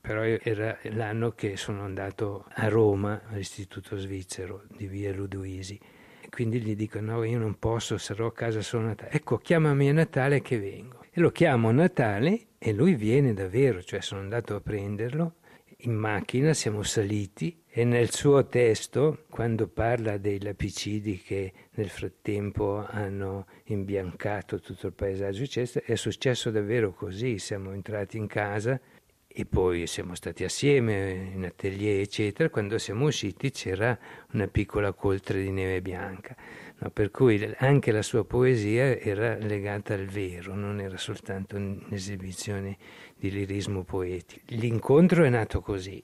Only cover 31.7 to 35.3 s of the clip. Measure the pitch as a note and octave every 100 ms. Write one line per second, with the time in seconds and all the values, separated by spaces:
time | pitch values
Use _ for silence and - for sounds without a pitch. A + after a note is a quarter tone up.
31.7 | G2 G#2 G2+ G2+ - G#2+ G2+ D#3+ - G2+
32.7 | G#2+ - G#2 D3 C#3+ G#2+ - C3+ - -
33.7 | F#2+ A2+ A#2+ - - - A2+ G2 - G#2
34.7 | G#2+ G2+ F#2+ G2+ G2 -